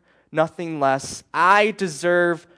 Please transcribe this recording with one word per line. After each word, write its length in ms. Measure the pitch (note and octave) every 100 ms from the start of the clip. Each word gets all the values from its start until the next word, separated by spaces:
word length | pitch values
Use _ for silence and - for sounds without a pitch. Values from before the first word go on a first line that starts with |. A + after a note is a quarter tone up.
| _ _ _
nothing 500 | D#3 D#3+ - E3+ D#3
less. 440 | C3+ C3+ - - -
I 380 | D3+ F3+ G#3 G#3+
deserve 760 | G#3 F#3+ D3 F3 F3 F3 E3 _